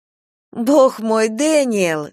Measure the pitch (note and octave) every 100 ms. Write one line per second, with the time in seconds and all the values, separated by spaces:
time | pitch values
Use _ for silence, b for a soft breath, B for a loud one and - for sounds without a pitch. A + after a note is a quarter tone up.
0 | _ _ _ _ _ - A#3 D4 C4 C4
1 | A3 A3 A3 A3 D4+ D4+ C4 G#3 F3 D#3
2 | D3